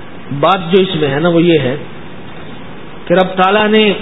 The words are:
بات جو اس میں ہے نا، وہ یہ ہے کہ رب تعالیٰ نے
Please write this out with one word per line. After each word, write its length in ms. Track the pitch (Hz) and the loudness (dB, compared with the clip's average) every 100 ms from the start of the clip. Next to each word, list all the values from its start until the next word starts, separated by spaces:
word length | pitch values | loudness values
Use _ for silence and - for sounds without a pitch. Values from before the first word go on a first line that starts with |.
| - - - | -14 -14 -10
بات 300 | 139 156 190 170 | 0 2 2 2
جو 100 | 185 | 2
اس 140 | 185 160 | 2 0
میں 120 | 147 | -2
ہے 120 | 139 | 0
نا، 80 | 175 | 2
وہ 140 | 170 | 4
یہ 160 | 170 160 | 4 4
ہے 180 | 131 139 - - - - - - - - - - - - | 2 -4 -8 -14 -14 -14 -14 -14 -14 -14 -14 -14 -14 -8
کہ 100 | - | 0
رب 280 | 175 185 185 | 2 2 2
تعالیٰ 260 | 185 208 214 | 2 4 4
نے 240 | 214 214 185 | 4 4 2